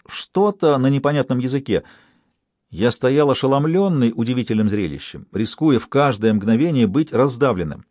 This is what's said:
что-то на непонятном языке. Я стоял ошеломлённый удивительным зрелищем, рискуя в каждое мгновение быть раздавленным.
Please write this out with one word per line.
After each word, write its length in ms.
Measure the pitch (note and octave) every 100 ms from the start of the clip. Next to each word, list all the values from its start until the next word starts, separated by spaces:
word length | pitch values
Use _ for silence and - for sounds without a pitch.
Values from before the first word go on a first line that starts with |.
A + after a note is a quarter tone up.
| -
что-то 680 | - - F#3 G#3 G3+ D#3+ C#3
на 120 | C3
непонятном 500 | C#3 C#3+ D3 C3+ B2+
языке. 440 | B2+ C3+ C3+ F#2 - - _ _ _ _ _ _ _
Я 220 | D#2+ A#2
стоял 400 | - B2+ C#3 C#3+
ошеломлённый 840 | C3+ C3 C#3 D#3 F3+ G3 D3+ A#2
удивительным 540 | - A#2 B2+ A#2 A2 G#2+
зрелищем, 580 | G#2 F2 C#2+ - - -
рискуя 460 | G2 A2 - D#3 A#2+
в 100 | -
каждое 460 | C#3 C#3+ G#2 A2+
мгновение 520 | G#2+ G2+ A2+ E3+ C#3 G#2+
быть 240 | B2+ D#3+
раздавленным. 760 | A2+ C3+ A#2+ C#3 F#2 D#2+ C#2 -